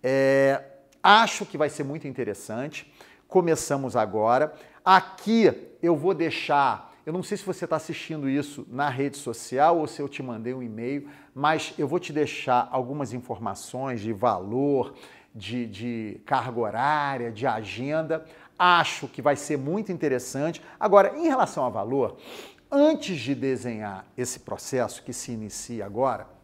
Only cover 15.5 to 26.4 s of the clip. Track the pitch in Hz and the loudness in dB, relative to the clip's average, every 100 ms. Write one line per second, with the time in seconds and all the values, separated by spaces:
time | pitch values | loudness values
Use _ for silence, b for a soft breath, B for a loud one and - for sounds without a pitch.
15.5 | 123 113 98 120 117 107 - - 131 123 | -6 -6 -8 -6 -6 -8 -10 -2 -2 0
16.5 | 117 110 110 139 151 143 135 120 107 131 | -2 -2 0 0 0 -2 -4 -6 -2 -2
17.5 | 110 104 104 135 156 160 160 160 B B | -2 -6 -8 -4 -4 -2 -4 -6 B B
18.5 | - 180 175 156 - 135 - 139 139 - | 2 6 6 4 -2 -8 0 0 0 -2
19.5 | 147 135 196 208 175 151 127 123 139 156 | -4 -2 -4 -4 -2 0 0 -2 -4 -4
20.5 | 165 B B 214 202 190 294 330 262 196 | -6 B B 6 8 8 2 0 2 0
21.5 | - 127 107 101 135 110 - B B B | 0 -2 -2 -2 0 0 -2 B B B
22.5 | B _ 277 294 311 - 165 120 131 135 | B _ 4 6 4 -4 -6 -4 -2 0
23.5 | 123 123 110 107 95 - - 123 - - | -2 -4 -6 -8 -10 -12 -6 -6 -6 -10
24.5 | 98 - 131 110 - - 120 - 117 107 | -10 -4 -2 -2 -4 -12 -12 -8 -8 -8
25.5 | - - 117 98 104 131 107 - - | -12 -10 -10 -6 -2 0 -2 -10 -20